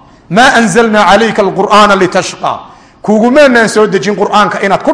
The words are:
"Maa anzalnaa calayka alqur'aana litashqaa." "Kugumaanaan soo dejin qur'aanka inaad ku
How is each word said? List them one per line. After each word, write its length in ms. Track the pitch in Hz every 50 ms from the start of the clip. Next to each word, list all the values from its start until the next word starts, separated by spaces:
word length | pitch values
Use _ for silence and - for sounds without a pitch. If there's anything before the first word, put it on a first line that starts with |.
| - - - _ _ -
"Maa 220 | 160 214 254 277 262 233
anzalnaa 460 | 233 214 165 233 233 226 214 214 180 175
calayka 300 | 196 208 233 220 185 - 202
alqur'aana 520 | 190 165 175 190 - 214 208 208 208 196
litashqaa." 640 | 196 185 170 - 185 170 - - - 175 143 117 - - - - - - _ _ _
"Kugumaanaan 680 | - - 214 214 214 240 254 302 294 269 247 233 226 202
soo 180 | - 214 214 -
dejin 280 | 175 196 - 202 208
qur'aanka 480 | 180 208 208 - 208 208 180 185 185 -
inaad 180 | 196 185 - -
ku 80 | 262